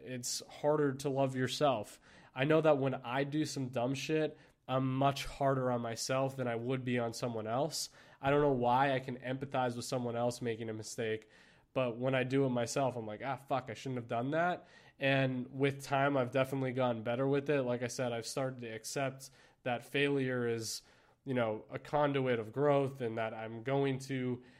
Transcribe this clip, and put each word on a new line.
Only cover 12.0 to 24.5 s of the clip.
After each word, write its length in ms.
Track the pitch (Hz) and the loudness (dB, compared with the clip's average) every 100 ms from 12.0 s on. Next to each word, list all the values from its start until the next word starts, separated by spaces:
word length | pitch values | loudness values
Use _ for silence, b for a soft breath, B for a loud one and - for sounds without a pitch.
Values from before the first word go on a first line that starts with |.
| 131 | 0
I 100 | 131 | 2
do 220 | 127 135 135 | 2 2 2
it 40 | |
myself, 460 | 123 120 147 131 120 | 2 0 0 0 0
I'm 120 | 110 | -6
like, 140 | 107 123 | -6 -6
"Ah, 140 | 127 - | -6 -2
fuck, 220 | 135 117 | -2 -2
I 20 | |
shouldn't 220 | 107 135 127 | -8 -4 -6
have 120 | 113 | -2
done 240 | 120 131 | -2 0
that." 360 | 156 175 175 B B B _ | 2 0 -2 B B B _
And 480 | 139 135 135 127 123 | 2 4 2 -2 -6
with 300 | 135 135 139 | 0 0 0
time, 340 | - 139 139 139 | -2 2 4 2
I've 140 | 120 | 2
definitely 420 | 131 131 135 131 | 2 0 0 -2
gotten 280 | 127 123 113 | 0 0 0
better 260 | 113 120 135 | -2 0 2
with 220 | 143 139 | 2 2
it. 140 | 143 | 0
Like 180 | 123 120 | 2 -2
I 60 | 120 | -2
said, 240 | - 123 | -2 -2
I've 160 | 117 110 | -2 -4
started 340 | - 131 127 | -4 -4 -4
to 60 | 117 | -10
accept 640 | 110 - 147 135 135 - b b b | -10 -6 -4 -4 -4 -14 b b b
that 220 | 127 117 - | -4 -4 -2
failure 600 | 143 143 139 127 127 120 | 2 2 2 0 0 0
is, 360 | 117 110 - b b b b 139 | 0 -4 -8 b b b b -2
you 80 | |
know, 300 | 123 113 107 - | 0 2 0 -6
a 60 | 131 | -10
conduit 600 | - 147 147 139 131 117 | -2 2 2 2 2 0
of 120 | 107 | -2
growth 500 | 131 147 139 135 135 | 0 4 4 2 -2
and 160 | 117 113 | -4 -2
that 160 | 113 | -4
I'm 300 | 113 113 113 | -4 -8 -8
going 360 | 117 139 139 131 | -2 2 2 0
to 400 | 135 135 127 123 B | -4 -2 -2 -4 B